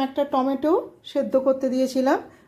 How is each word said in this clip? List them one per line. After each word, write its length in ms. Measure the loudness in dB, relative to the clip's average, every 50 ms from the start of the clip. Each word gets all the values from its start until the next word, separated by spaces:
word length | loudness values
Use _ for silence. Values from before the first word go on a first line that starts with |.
| 0
একটা 160 | -2 0 -2 -2 0
টমেটো 400 | 0 0 0 0 -2 0 0 2 2 0 0 -4 -14 _ -12 -6
সেদ্ধ 220 | -4 -4 -2 0 0 2 2
করতে 200 | 2 0 0 0 -2 0
দিয়েছিলাম, 440 | 0 0 0 0 0 2 2 2 0 -2 -8 -20 -20 _